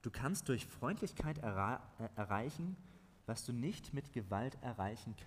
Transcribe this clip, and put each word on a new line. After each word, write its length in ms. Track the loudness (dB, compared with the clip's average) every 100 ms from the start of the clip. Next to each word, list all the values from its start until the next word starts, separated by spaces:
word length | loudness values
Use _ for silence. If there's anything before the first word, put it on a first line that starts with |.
Du 80 | -2
kannst 360 | 0 2 2 4
durch 180 | 2 2
Freundlichkeit 720 | -2 0 2 -2 0 0 2
erra-, 420 | 2 4 4 2 -4 -6
äh, 120 | -4 -2
erreichen, 640 | 2 2 2 0 -2 -4 -10 -18 -20 -10 -4
was 200 | -2 0
du 80 |
nicht 400 | 0 0 -2 -4
mit 200 | -4 -2
Gewalt 480 | -4 2 2 2 0
erreichen 540 | -4 0 0 0 -6 -8